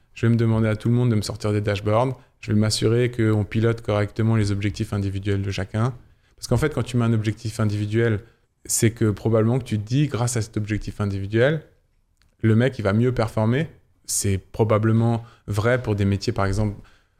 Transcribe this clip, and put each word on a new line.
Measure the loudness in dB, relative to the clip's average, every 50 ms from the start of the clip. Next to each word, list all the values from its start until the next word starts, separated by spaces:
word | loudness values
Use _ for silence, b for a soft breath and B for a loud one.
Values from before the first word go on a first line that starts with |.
| _ _ -8
Je | -2 2
vais | 2
me | 2
demander | 4 2 2 2 2 2
à | 0 0
tout | 0 0 2
le | 2
monde | 2 2 2
de | 2
me | 0 0
sortir | -4 -6 -4 -2 0
des | 0 0
dashboards. | 0 0 -2 -2 0 0 2 2 2 0 -4 b b b b b
Je | -4 0
vais | 2 2
m'assurer | 2 2 0 0 2 2 2 2 2 0
qu'on | 0 0 0 2 2 0 0
pilote | -2 -2 0 0 0 0 -2
correctement | -2 -2 0 0 0 -2 -2 0 0 2 2
les | 2 2 0
objectifs | -2 -2 -2 -4 -4 -4 -6 -4 -2
individuels | -2 -2 -2 -4 -4 -2 -2 -2 -2
de | -2 -4
chacun. | -4 -6 -6 -4 -2 -2 -2 -2 -4 -8 b b b b b b b
Parce | b -4
qu'en | -2 0
fait, | 0 0 0 -2
quand | -4 -4
tu | -2 0
mets | 0 2
un | 2 0
objectif | 0 0 -2 -4 -4 -8 -8 -4 -2
individuel, | -2 -2 0 -2 -4 -2 0 0 2 2 0 -2 b b b b b b _ _ -8
c'est | -4 -2 2 2 2
que | 2 2 0 0
probablement | 0 0 0 0 2 2 2 2 0 -2
que | -2
tu | -4 -4 -4
te | -4
dis, | -2 0 0 0
grâce | 0 0 -2 -2 -2 -2
à | -2
cet | -4 -4 -4
objectif | -6 -4 -4 -4 -4 -4 -6 -6 -4
individuel, | -4 -4 -4 -4 -6 -2 0 2 2 2 2 -2 -6 -12 _ _ _ _ _ _ _ _ _ _ _ _ _ 0
le | 2 4 4
mec, | 4 4 2 0
il | 0 -2
va | 0 2
mieux | 2 2 2
performer. | 2 0 -2 -2 0 0 0 2 2 0 -2 -4 -8 -20 _ _ _ _ _
C'est | -8 -6 -2 0 0 -2
probablement | -2 -4 _ -2 0 0 2 2 2 2 2 2 4 2 2 0 -2 -4 B B B B
vrai | -6 -4 0 0 2 0 0
pour | 0 -2 -2
des | 0 0
métiers, | 0 0 0 -2 -4
par | -2 0 0
exemple, | 0 0 0 0 -2 -4 -8 b b b b b b b